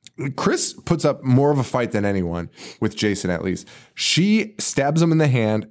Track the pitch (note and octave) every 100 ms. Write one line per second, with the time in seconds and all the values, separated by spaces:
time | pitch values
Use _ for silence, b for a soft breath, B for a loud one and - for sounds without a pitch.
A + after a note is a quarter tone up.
0 | - - C#3 C3 F#3+ F4 - - - E3+
1 | D3+ C#3 C3 B2+ C#3+ D3 A#2+ B2+ A#2 G#2+
2 | G2+ G2 F2 E2+ E2+ B B B G#2+ -
3 | G#2+ G2 F#2 E2+ F#2 F2+ - B B B
4 | - - G3 A3 G#3+ - - - C#3 D#3+
5 | E3 D#3+ D3+ B2+ A2 A2 G#2+